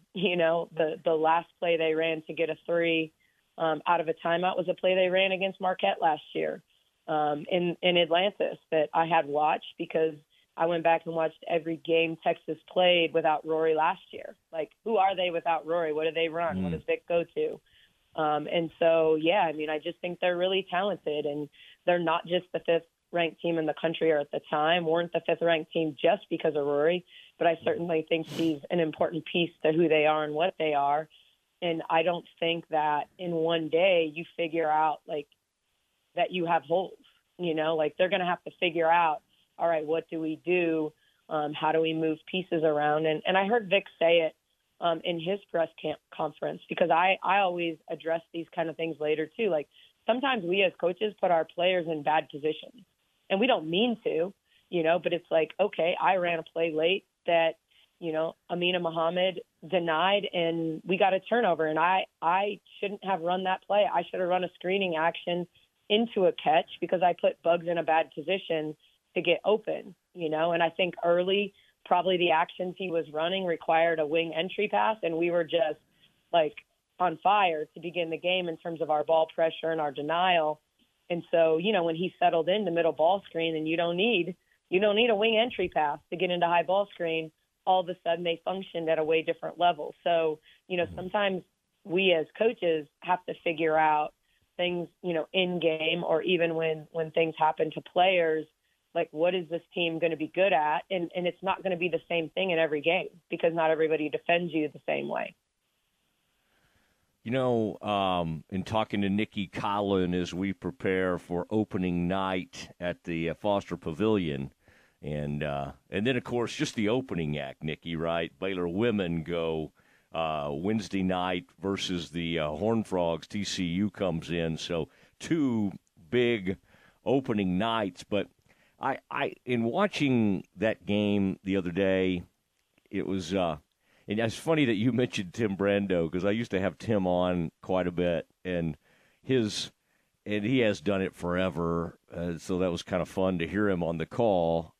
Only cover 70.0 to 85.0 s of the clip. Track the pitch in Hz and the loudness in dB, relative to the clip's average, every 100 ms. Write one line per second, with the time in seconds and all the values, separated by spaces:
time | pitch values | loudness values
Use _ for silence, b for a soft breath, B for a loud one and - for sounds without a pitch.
70 | _ 180 156 156 170 170 165 - 180 - | _ -6 -2 0 2 2 0 0 -2 0
71 | 175 175 180 202 202 - b b - 180 | 2 2 2 0 -2 -8 b b 0 2
72 | 180 180 170 160 175 - 180 175 185 165 | 2 2 4 4 2 -4 -6 -6 -4 -4
73 | 151 151 170 190 180 156 - 160 170 160 | -4 -4 -2 -2 -2 -4 2 4 4 2
74 | 151 165 165 160 185 - 208 202 214 220 | 0 0 0 -2 -4 -2 0 2 0 0
75 | 170 165 170 170 156 170 156 151 _ b | -2 0 0 0 0 0 0 -4 _ b
76 | b _ _ 170 151 - - _ _ - | b _ _ 2 2 -2 -20 _ _ -2
77 | 180 156 185 208 185 156 156 180 170 170 | -2 0 2 4 4 0 -6 -10 -8 -4
78 | 165 160 175 185 175 160 175 156 156 151 | -4 -2 -2 -2 -2 -6 -8 -4 -2 0
79 | 151 160 160 - 160 160 165 160 147 139 | 2 2 2 0 -2 0 -4 -2 -2 -4
80 | 147 170 185 175 156 151 _ _ _ _ | -2 2 4 4 2 -4 _ _ _ _
81 | - 175 - 165 160 160 196 196 170 165 | -8 -6 0 4 4 4 2 2 0 0
82 | 180 - 175 165 156 208 185 170 165 151 | -4 0 2 2 2 0 2 2 2 4
83 | 160 196 - 165 165 160 156 170 170 175 | 2 2 -2 -4 -2 -2 -2 -2 0 0
84 | 226 226 165 - _ _ - 180 208 202 | 2 2 -2 -8 _ _ -2 2 4 4